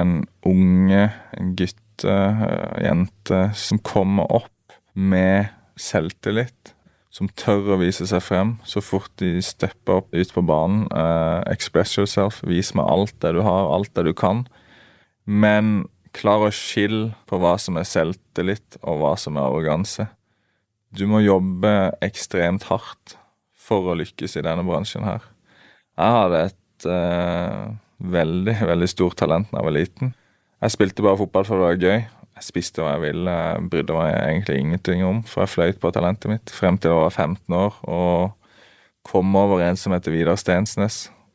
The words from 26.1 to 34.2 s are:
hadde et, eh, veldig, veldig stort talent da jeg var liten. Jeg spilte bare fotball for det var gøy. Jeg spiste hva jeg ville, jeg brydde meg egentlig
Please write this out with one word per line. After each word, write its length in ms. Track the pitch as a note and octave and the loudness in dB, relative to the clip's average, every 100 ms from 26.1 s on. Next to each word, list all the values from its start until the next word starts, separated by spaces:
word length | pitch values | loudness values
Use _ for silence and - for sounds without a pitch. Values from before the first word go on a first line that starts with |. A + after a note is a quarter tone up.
hadde 320 | A#2 F#2+ E2 F2+ | 4 4 2 0
et, 400 | - _ - E2 | -4 _ -10 -4
eh, 840 | F2+ F2 F2 F2 F2 F2 A2 G#2+ A2 _ - | -2 -2 -2 -2 -2 -4 -6 -10 -12 _ -12
veldig, 540 | F2+ F2 D#2+ F2+ G2 G#2+ | -4 0 0 0 0 0
veldig 280 | E2+ E2+ F2 | 2 2 0
stort 280 | - F2+ - | 0 0 0
talent 340 | D#2 E2 A2 | 0 0 -2
da 80 | - | -4
jeg 60 | |
var 80 | D#2 | -2
liten. 420 | D2+ F2+ - B2+ - _ _ _ - | 0 -2 -4 -6 -8 _ _ _ -6
Jeg 80 | A2+ | -4
spilte 320 | - G2 - | 0 0 2
bare 140 | G#2 G2 | 2 4
fotball 280 | G2 F#2+ | 2 0
for 120 | G2 F#2+ | 0 2
det 60 | |
var 240 | F2 F2 F2+ | 2 4 2
gøy. 160 | G#2+ A2+ - - | 2 -2 -14 -20
Jeg 100 | - | -18
spiste 380 | - F2 - - | -8 -6 -6 -4
hva 120 | D#2 | -2
jeg 180 | C#2+ D2+ | -2 -2
ville, 180 | D#2+ F2+ | -2 -2
jeg 400 | F2 D#2+ E2 F2 | -2 -2 -4 -2
brydde 240 | D#2+ - | -2 -2
meg 200 | E2 D#2+ | 0 0
egentlig 420 | - | 0